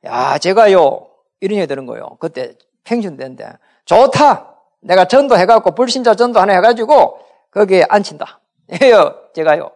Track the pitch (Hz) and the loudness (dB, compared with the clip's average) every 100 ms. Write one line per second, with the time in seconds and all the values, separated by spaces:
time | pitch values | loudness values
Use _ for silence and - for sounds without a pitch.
0 | - 117 131 147 - 233 214 190 147 - | -10 -6 -4 -2 -2 2 4 4 2 -2
1 | _ _ _ _ 196 208 165 135 127 113 | _ _ _ _ -8 -6 -6 -8 -12 -16
2 | - _ 170 - 127 _ _ _ - 240 | -18 _ -12 -10 -14 _ _ _ -8 -6
3 | 208 139 131 127 - - _ _ - 185 | -6 -12 -16 -16 -20 -20 _ _ 0 2
4 | 254 - 294 - - _ _ _ - 185 | 2 2 0 0 -6 _ _ _ -2 0
5 | 180 262 285 220 185 226 208 156 247 262 | 2 2 2 2 4 2 2 -2 -4 -2
6 | 240 202 240 233 202 185 214 233 226 294 | -2 0 0 0 0 2 2 0 0 2
7 | 165 - _ _ _ - 208 190 160 208 | 2 -4 _ _ _ -4 0 0 2 0
8 | 196 147 - _ _ _ _ 180 262 220 | -4 -14 -18 _ _ _ _ 0 4 4
9 | 147 - _ - 156 147 - | 2 -4 _ -6 -2 -2 -4